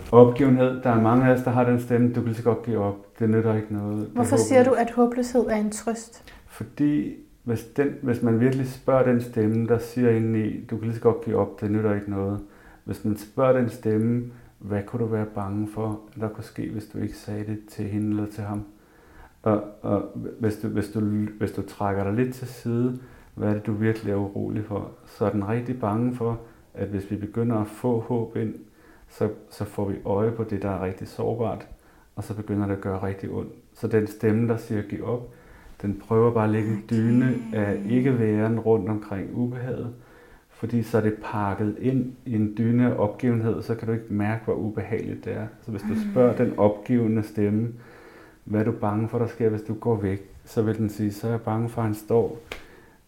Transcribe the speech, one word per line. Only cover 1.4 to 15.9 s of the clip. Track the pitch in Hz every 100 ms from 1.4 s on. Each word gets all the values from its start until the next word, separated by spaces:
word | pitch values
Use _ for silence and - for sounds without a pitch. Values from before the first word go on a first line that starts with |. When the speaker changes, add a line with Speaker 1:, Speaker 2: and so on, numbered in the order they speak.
Speaker 1:
der | 127
har | 123
den | 123 123
stemme, | - 120 120
"Du |
kan | 120
lige | 117
så | 110
godt | 117 110
give | - 107
op. | 101 98 - -
Det | 110
nytter | 110 110
ikke | 107 107
noget." | 104 104 104
Det | 104
er |
Speaker 2:
Hvorfor | 240 240 262
siger | 214 262
du, | 254
Speaker 1:
håbløst. | 233 233
Speaker 2:
at |
håbløshed | - 240 247 240 254 226
er | 214
en | 214
trøst? | 208 - 220 - - - - -
Speaker 1:
Fordi | - 110 - 147 147 - - - _
hvis | 120 110
den, | - - 143 -
hvis | 131 113
man | 117 113
virkelig | 127 131 131
spørger | - - 131 123
den | 120
stemme, | 120 117 107 113 117
der | 117
siger | - 127 120
indeni, | 113 113 110 107 110 -
"Du | 110
kan |
lige | 113
så | 113
godt | 117 107
give | - 101
op, | 101 -
det | 104
nytter | 107 107
ikke | 101 101
noget." | 98 98 104 - - - -
Hvis | - 101
man | 110 104
spørger | - - 131
den | 127 117
stemme, | - 110 107 113 120 120 - - _
"Hvad | 98 104 101
kunne | 120 113
du |
være | 110 107
bange | - 98 101 107
for, | - 110